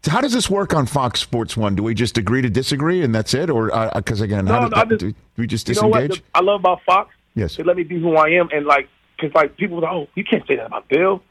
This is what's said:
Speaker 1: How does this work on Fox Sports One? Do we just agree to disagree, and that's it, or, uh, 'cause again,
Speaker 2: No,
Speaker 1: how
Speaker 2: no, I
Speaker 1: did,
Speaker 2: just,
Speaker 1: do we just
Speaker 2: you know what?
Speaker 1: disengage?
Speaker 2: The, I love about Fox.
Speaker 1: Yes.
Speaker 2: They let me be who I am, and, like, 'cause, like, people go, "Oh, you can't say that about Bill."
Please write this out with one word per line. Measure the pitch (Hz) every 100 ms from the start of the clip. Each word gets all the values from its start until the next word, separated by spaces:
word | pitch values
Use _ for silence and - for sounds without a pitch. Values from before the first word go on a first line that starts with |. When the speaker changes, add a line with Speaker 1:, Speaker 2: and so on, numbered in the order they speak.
| -
Speaker 1:
How | 190
does | 277
this | 240 -
work | 196 196
on | 165 123
Fox | 147 127 -
Sports | - 120 110 -
One? | 107
Do | 98
we | 107
just | 107 117 -
agree | 98 127
to | 127
disagree, | 104 131 143 151 180
and | 143
that's | 113 110
it, | 131 170
or, | 123 110
uh, | 110 113 -
'cause | - 110
again, | 107 101
Speaker 2:
No, | 95
Speaker 1:
how | 233 240
Speaker 2:
no, | 220
I |
Speaker 1:
did, | 226 220
Speaker 2:
just, | 180 -
Speaker 1:
do | _ -
we | 113
just | 113 -
Speaker 2:
you |
know | 120 107
what? | 110
Speaker 1:
disengage? | 143 185 _
Speaker 2:
The, | 160
I |
love | 185 202
about | 180 170
Fox. | - 185 214 _ _
Speaker 1:
Yes. | - 92 -
Speaker 2:
They |
let | 175 180
me |
be | 165 170
who | 170
I | 160 156
am, | 175 170
and, | 151
like, | 147 143 135 _ _ -
'cause, | 156
like, | 160 151 -
people | 190 170
go, | 160
"Oh, | 180 143
you | -
can't | - 202 -
say |
that | 131 113
about | - -
Bill." | 139 185 190 _